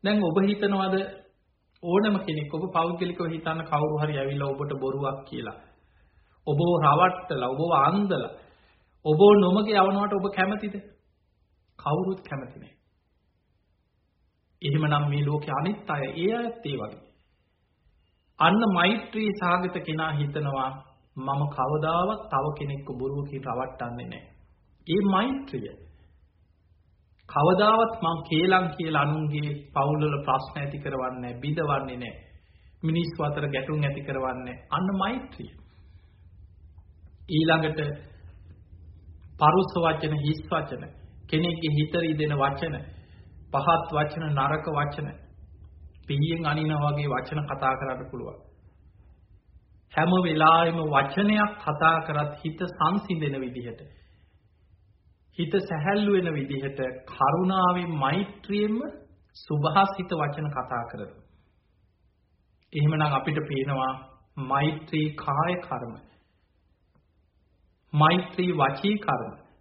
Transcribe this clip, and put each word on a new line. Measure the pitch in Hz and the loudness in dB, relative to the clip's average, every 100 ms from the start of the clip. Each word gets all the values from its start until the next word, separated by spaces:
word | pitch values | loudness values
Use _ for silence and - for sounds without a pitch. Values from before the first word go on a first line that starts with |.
දැන් | 196 214 | 2 2
ඔබ | 180 170 | 4 4
හිතනවද | 196 208 202 196 190 190 - - - _ _ _ _ _ | 4 2 2 2 2 0 -2 -10 -20 _ _ _ _ _
ඕනම | 170 185 214 202 | 0 2 4 0
කෙනෙක්, | - 156 147 | 0 -4 -4
ඔබ | 156 180 | -4 -2
පෞද්ගලිකව | 170 170 175 175 175 165 | 0 0 0 -4 -2 -4
හිතන්න | 165 160 165 | -4 -4 -6
කවුරු | 156 147 151 151 | -2 0 0 0
හරි | 151 147 | -2 -2
ඇවිල්ලා | 135 139 139 | -2 -2 -4
ඔබට | 135 143 131 | -4 -4 -4
බොරුවක් | 131 135 135 135 | -4 -2 -4 -6
කියලා, | - - 107 - - _ _ _ _ _ _ _ - | -10 -12 -12 -14 -20 _ _ _ _ _ _ _ -2
ඔබව | 147 175 175 | 0 2 4
රවට්ටලා, | 147 151 185 180 - 143 123 | 6 6 6 2 -6 -4 -2
ඔබව | 135 165 156 | -2 2 4
අන්දලා, | 139 196 202 156 113 - - _ _ _ _ _ 156 | 4 4 0 0 -4 -12 -20 _ _ _ _ _ 0
ඔබව | 151 202 208 | 8 10 10
නොමග | 180 196 214 | 8 4 4
යවනවට | 208 190 202 208 | 4 4 4 0
ඔබ | 202 196 | 0 -2
කැමතිද? | 196 190 208 208 196 - _ _ _ _ _ _ _ _ - | 0 0 0 -6 -10 -14 _ _ _ _ _ _ _ _ -8
කවුරුත් | 143 160 185 190 | -2 0 0 -4
කැමති | - 135 123 - | -8 -10 -10 -16
නෑ. | - _ _ _ _ _ _ _ _ _ _ _ _ _ _ _ _ _ _ _ | -20 _ _ _ _ _ _ _ _ _ _ _ _ _ _ _ _ _ _ _
එහෙමනම් | 147 147 151 147 147 | -2 0 2 2 0
මේ | 143 143 | 0 0
ලෝකේ | 147 - | -2 -2
අනිත් | 135 170 208 - | -2 -2 -4 -4
අය, | 147 131 165 | -4 -4 -2
ඒ | 185 | 0
අයත් | 233 233 - | 0 -4 -6
ඒ | - 131 | -8 -6
වගේ. | 107 123 - _ _ _ _ _ _ _ _ _ _ _ _ - | -8 -12 -20 _ _ _ _ _ _ _ _ _ _ _ _ 2
අන්න | 160 202 226 | 4 6 4
මෛත්‍රී | 180 180 226 - 214 214 | 4 4 2 -4 -2 -2
සහගත | 202 180 180 180 180 | 0 0 2 0 -6
කෙනා | 156 156 160 | -6 -4 -2
හිතනවා, | 147 143 151 143 135 131 - - _ _ | -2 -2 -2 -4 -2 -4 -6 -18 _ _
"මම | - 135 139 147 | -10 -4 -2 -2
කවදාවත් | - 131 151 156 170 185 214 - | -2 0 0 0 0 0 -4 -4
තව | 139 147 | -2 -2
කෙනෙක්ව | 147 143 139 - | -4 -6 -8 -8
බොරුවකින් | 123 131 143 143 135 | -6 -6 -4 -6 -8
රවට්ටන්නේ | 135 120 131 - 120 120 123 | -6 -6 -6 -8 -10 -8 -12
නෑ." | - - - - _ _ _ - | -14 -18 -20 -20 _ _ _ -2
ඒ | 180 | 0
මෛත්‍රිය. | 202 185 240 277 - 123 104 - - - _ _ _ _ _ _ _ _ _ _ _ _ - | 4 2 0 -4 -6 -10 -10 -14 -20 -20 _ _ _ _ _ _ _ _ _ _ _ _ -4
"කවදාවත් | 147 156 185 208 226 226 - | 2 4 6 6 6 2 0
මං | 165 165 | -2 -2
කේලම් | 147 156 185 185 180 | -2 2 4 4 2
කියලා | 151 165 151 | -4 -2 0
අනුන්ගේ | 147 156 151 147 147 143 - | 0 0 -2 -2 -4 -6 -6
පවුල්වල | 139 143 151 151 143 | -2 0 2 0 -2
ප්‍රශ්න | - 135 - 151 | 0 -2 -2 -8
ඇති | 143 147 | -8 -8
කරවන්නේ | 143 131 127 127 | -8 -6 -6 -6
නෑ, | 123 120 | -10 -8
බිඳවන්නේ | 143 160 147 139 131 123 | -4 -2 0 0 -2 -10
නෑ. | 120 - - - _ - - - | -12 -14 -20 -20 _ -20 -20 -6
මිනිස්සු | 160 165 160 - | 0 0 0 -2
අතර | 147 143 143 | -4 -2 -4
ගැටුම් | 131 131 151 | -4 -4 -2
ඇති | 143 139 | -2 -2
කරවන්නේ | - 131 131 127 123 | -6 -4 -4 -6 -10
නෑ." | 120 - | -14 -6
අන්න | 147 185 | -4 -2
මෛත්‍රිය. | 196 190 254 - - - - - - - - - _ - - - - - - - - - - - | -2 -2 -4 -10 -16 -18 -18 -20 -20 -20 -20 -20 _ -20 -20 -20 -20 -20 -20 -20 -20 -20 -20 -2
ඊළඟට | 160 160 160 156 156 147 147 - - - - - - - - - - - - - - | 0 4 2 2 -2 -6 -8 -14 -20 -20 -20 -20 -20 -20 -20 -20 -20 -20 -20 -20 4
පරුෂ | 151 180 190 | 6 6 2
වචන, | 180 165 151 156 151 | 2 0 0 -2 0
හිස් | 143 160 | 0 -2
වචන, | - 165 139 127 - - - - | -2 -4 -4 -10 -14 -18 -20 -20
කෙනෙක්ගේ | - 156 175 160 160 | -2 0 0 -2 0
හිත | 147 151 170 | 2 2 0
රිදෙන | 160 151 151 | 0 0 0
වචන, | 143 139 - 165 143 - - - - - - - | 2 0 0 -6 -6 -12 -18 -20 -20 -20 -20 -4
පහත් | 135 156 165 - | 0 4 2 2
වචන, | 151 151 165 160 | -2 -2 -2 -2
නරක | 143 139 156 170 | 0 0 0 -2
වචන, | 147 147 - 147 - - - - - - - - - | -2 -2 -4 -10 -12 -20 -20 -20 -20 -20 -20 -20 -20
පිහියෙන් | - 143 156 165 156 | -6 0 0 0 0
අනිනා | 151 156 151 | 0 0 0
වගේ | 147 143 147 | 0 0 -2
වචන | 127 127 151 | -2 -4 -6
කතා | 147 139 131 | -4 -2 -2
කරන්න | 131 135 127 127 | -2 -4 -8 -10
පුළුවන්. | 123 - - - - - _ - _ - - _ - _ - _ _ _ | -10 -12 -14 -20 -20 -20 _ -20 _ -20 -20 _ -20 _ -20 _ _ _
හැම | - 165 185 | 0 4 4
වෙලාවෙම | 175 156 156 165 170 165 156 | 2 6 8 8 6 0 2
වචනයක් | 139 143 - 208 214 208 - | 2 2 0 2 2 0 -2
කතා | - 147 160 165 | -6 2 4 4
කරත් | 156 151 147 - | 0 -2 -2 -4
හිත | 160 - 175 | -8 -6 -8
සංසිඳෙන | - 160 202 - 170 147 135 | 0 0 0 -2 -4 -2 -4
විදිහට, | 127 123 120 113 143 - _ _ _ _ _ _ _ _ _ _ _ _ _ - | -6 -8 -12 -14 -18 -20 _ _ _ _ _ _ _ _ _ _ _ _ _ -6
හිත | 165 196 | -2 0
සැහැල්ලු | 185 160 151 202 208 | -2 -4 0 2 4
වෙන | 190 175 | 2 2
විදිහට | 151 135 135 135 - 131 127 | -2 -4 -4 -6 -4 -6 -6
කරුණාවෙන්, | - - 139 165 185 190 180 180 175 | -16 0 2 4 2 4 2 2 -2
මෛත්‍රියෙන්ම | 156 135 170 202 - - 208 214 220 294 - - _ _ - | 0 0 0 -4 -10 -4 -2 0 -2 -4 -12 -20 _ _ -20
සුභාසිත | - 147 151 170 196 - 180 | -4 0 2 4 2 0 -6
වචන | 165 143 147 147 | -2 -2 -4 -6
කතා | 139 123 123 | -6 -6 -6
කරනවා. | 117 107 95 - - _ _ _ _ _ _ _ _ _ _ _ _ _ _ | -6 -10 -12 -16 -20 _ _ _ _ _ _ _ _ _ _ _ _ _ _
එහෙමනම් | 156 151 156 151 | 2 2 4 2
අපිට | 135 147 147 | 0 0 -4
පේනවා | 147 139 135 135 131 131 - - _ - | -4 -4 -2 -2 -2 -4 -12 -20 _ -10
මෛත්‍රී | 131 139 151 156 - 156 151 | -2 2 2 -2 -4 -2 -2
කාය | - - 143 170 180 | -4 -4 0 0 -2
කර්ම, | - 127 117 110 - _ _ _ _ _ _ _ _ _ _ _ _ _ _ _ _ _ _ | -6 -8 -8 -14 -20 _ _ _ _ _ _ _ _ _ _ _ _ _ _ _ _ _ _
මෛත්‍රී | 147 151 180 - - 180 | 4 6 4 0 -2 -2
වචී | 156 139 143 202 214 | 2 2 2 -2 0
කර්ම. | - 127 156 - - _ | -2 -4 -6 -14 -20 _